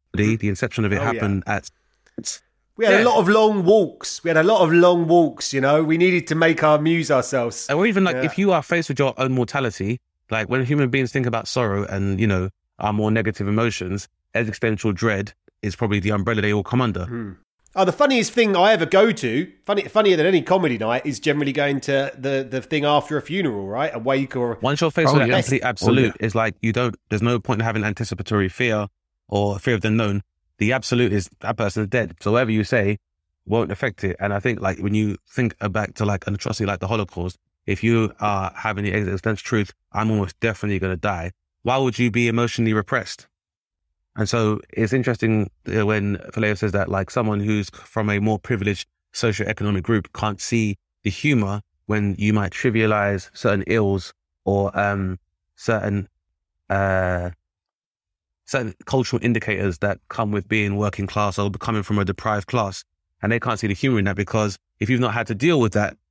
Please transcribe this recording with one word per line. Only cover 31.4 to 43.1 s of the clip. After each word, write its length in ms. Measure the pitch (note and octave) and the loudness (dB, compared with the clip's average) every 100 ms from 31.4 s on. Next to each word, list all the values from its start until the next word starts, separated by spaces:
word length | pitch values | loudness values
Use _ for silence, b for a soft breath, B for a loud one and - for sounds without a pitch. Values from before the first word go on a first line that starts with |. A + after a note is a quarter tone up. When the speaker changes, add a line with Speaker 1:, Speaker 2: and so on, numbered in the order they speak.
| G#2+ A2+ | -8 -4
Speaker 1:
person's 300 | G#2 A2 G#2 | -2 -2 -2
dead. 260 | B2+ G2+ D#2+ | -2 -2 -4
So 100 | G2+ | 0
whatever 180 | A#2 B2 | 2 2
you 120 | A2 | 0
say 360 | G2+ B2 G2+ G#2 _ _ _ _ - | 2 2 2 -2 _ _ _ _ -2
won't 240 | A2 A2 | 0 0
affect 320 | G2+ C3 - | -2 -6 -4
it. 120 | G2 - | -4 -2
And 140 | G2+ G2+ | -4 -2
I 40 | |
think, 220 | B2 G#2 | -2 -2
like, 160 | F#2+ F#2 | -4 -4
when 160 | G2+ | -2
you 240 | G#2+ G#2+ G2 _ | 0 -2 -4 _
think 280 | - A#2+ - G#2 | -2 -2 -2 -4
back 240 | F#2+ G#2 - | -2 -4 -4
to, 100 | G#2 | -2
like, 220 | G2 - | -2 -4
an 80 | G2+ | -6
atrocity 320 | - A2 G2+ | -6 -4 -4
like 120 | F#2+ | -4
the 80 | F#2+ | -4
Holocaust, 520 | A2+ G2 - F2+ - _ _ - | -4 -4 -6 -8 -10 _ _ -8
if 180 | F#2+ | -2
you 300 | A2+ A#2 A2 - | 2 2 0 -2
are 340 | G#2+ G2 F#2+ - | -2 -2 -4 -6
having 280 | A2 G2+ | -6 -4
the 100 | G#2 | -2
existential 500 | G2+ G2 F#2+ A2+ G#2+ | -2 -2 -2 -2 -4
truth, 280 | - A2+ G2+ - _ | -2 -2 -2 -8 _
"I'm 180 | - A2 | -4 -2
almost 280 | G#2+ F#2 - | 0 -2 -4
definitely 360 | A2+ G#2 G#2 F#2+ | -4 -4 -4 -4
gonna 180 | F#2+ F2+ | -4 -4
die," 360 | G#2 F2+ F2 - _ _ | -4 -4 -8 -12 _ _
why 140 | A2+ C3 | -2 0
would 200 | C3+ A#2 | 0 0
you 140 | A#2+ | 0
be 160 | A2+ A#2+ | 2 0
emotionally 440 | A2+ A#2+ - A2+ | 0 -2 0 0
repressed? 560 | G#2+ G2+ B2+ - | 0 -2 -4 -6